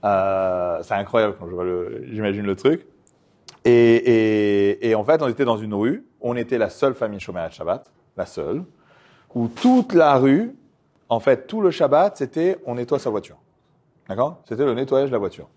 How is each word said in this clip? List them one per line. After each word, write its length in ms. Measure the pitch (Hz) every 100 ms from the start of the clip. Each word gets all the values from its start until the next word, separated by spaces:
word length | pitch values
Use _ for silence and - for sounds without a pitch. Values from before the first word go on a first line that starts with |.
Euh, 720 | 104 98 98 95 95 92 90 82
c'est 120 | 82
incroyable 400 | 101 101 120 107 -
quand 120 | 85
je 40 |
vois 120 | 87
le, 400 | 90 90 90 113 -
j'imagine 380 | 107 104 101
le 100 | 101
truc. 320 | 95 - 156 - _ _ _ _ _ - -
Et, 60 | -
et, 1160 | 120 117 117 120 117 110 107 104 101 101 101 113
et 60 |
en 80 | 110
fait, 180 | 104 156
on 60 | 143
était 180 | 113
dans 120 | 127 110
une 180 | 110
rue, 320 | 104 113 202 - _
on 160 | 120 123
était 220 | 117 127
la 120 | 104
seule 240 | - 139
famille 240 | 127 113 101
Shomer 300 | - 90 82
Shabbat, 400 | - 82 113 - _ _ -
la 80 |
seule, 380 | 90 - 76 123 180 _ _ _ _ _ _
où 140 | - 117
toute 460 | - 247 254 -
la 200 | 170 156 139
rue, 380 | 135 143 233 - _ _ _ _ _
en 100 | 117
fait, 300 | - 131 -
tout 120 | 220
le 120 | 196
Shabbat, 440 | - 147 147 196 202
c'était 380 | 135 - 170 185 -
on 100 | 120
nettoie 240 | 120 143
sa 100 | 135
voiture. 280 | 107 - - _ _ _ _ _ _ _
D'accord ? 340 | 98 135 170 _
C'était 160 | 113
le 100 | 143
nettoyage 340 | 120 135 135 139
de 60 |
la 40 | 120
voiture. 300 | 98 - -